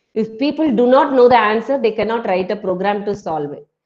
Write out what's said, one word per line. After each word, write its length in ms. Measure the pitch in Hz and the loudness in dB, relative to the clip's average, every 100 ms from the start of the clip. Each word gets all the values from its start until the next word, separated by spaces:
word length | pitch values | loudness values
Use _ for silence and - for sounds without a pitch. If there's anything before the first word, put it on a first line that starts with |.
| _ | _
if 260 | 220 220 - | -6 -6 -4
people 320 | 285 294 320 220 | -4 0 0 2
do 100 | 247 | 4
not 280 | 262 302 | 4 4
know 120 | 262 247 | 4 6
the 120 | 247 | 6
answer, 420 | 214 220 226 269 | 2 0 -2 -2
they 120 | 226 | -2
cannot 340 | 208 208 233 220 | -2 -4 -4 -2
write 240 | 185 185 | -2 -2
a 60 | 202 | -6
program 500 | 185 180 196 208 208 | -4 -4 -2 -4 -4
to 80 | |
solve 380 | 202 175 156 147 | -8 -6 -6 -8
it. 140 | 143 - _ | -12 -20 _